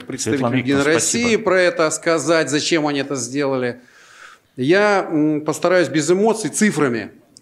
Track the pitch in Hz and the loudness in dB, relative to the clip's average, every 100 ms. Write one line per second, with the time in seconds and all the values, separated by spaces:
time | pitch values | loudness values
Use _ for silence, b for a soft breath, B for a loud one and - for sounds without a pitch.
0 | - 131 110 139 120 127 123 139 143 165 | -6 -6 -2 0 0 0 0 2 2 2
1 | - 233 240 214 185 185 175 170 156 - | 0 0 0 0 2 2 2 2 -2 -2
2 | 170 160 143 165 139 147 - 165 147 143 | 0 0 2 2 2 -2 0 0 0 -2
3 | 139 139 117 139 139 127 123 120 B B | -4 -6 -6 -4 -2 -2 -4 -6 B B
4 | B B B B _ - 131 196 208 196 | B B B B _ -4 2 2 4 0
5 | - 151 151 151 151 143 175 185 139 151 | 0 0 0 0 -4 -2 2 2 2 0
6 | 147 190 220 214 151 - 214 160 139 110 | 2 2 2 0 -4 0 0 2 0 -2
7 | 95 - _ - | -8 -16 _ -4